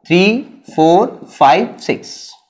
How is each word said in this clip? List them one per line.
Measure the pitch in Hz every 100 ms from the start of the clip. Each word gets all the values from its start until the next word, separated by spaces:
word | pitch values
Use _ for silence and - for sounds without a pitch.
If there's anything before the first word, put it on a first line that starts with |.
| -
थ्री, | 175 196 240 - - - -
फ़ोर, | 160 175 254 - - -
फ़ाइव, | 139 165 233 -
सिक्स। | - 120 - - - -